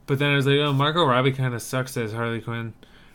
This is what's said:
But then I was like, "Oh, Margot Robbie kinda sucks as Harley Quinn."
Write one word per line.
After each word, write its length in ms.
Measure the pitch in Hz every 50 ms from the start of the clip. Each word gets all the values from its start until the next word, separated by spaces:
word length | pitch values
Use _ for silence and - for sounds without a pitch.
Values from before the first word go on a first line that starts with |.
| -
But 100 | - 143 139
then 120 | 143 143
I 40 | 143
was 120 | 143 131
like, 100 | 139 139
"Oh, 160 | 143 147 147 139
Margot 320 | 135 139 151 151 180 170
Robbie 260 | 135 120 127 127 139
kinda 280 | 131 135 131 127 120 113
sucks 360 | - - - 131 127 131 -
as 160 | 123 117 107 107
Harley 280 | 113 117 117 117 113
Quinn." 320 | 110 120 117 117 113 113 - - - - - - - -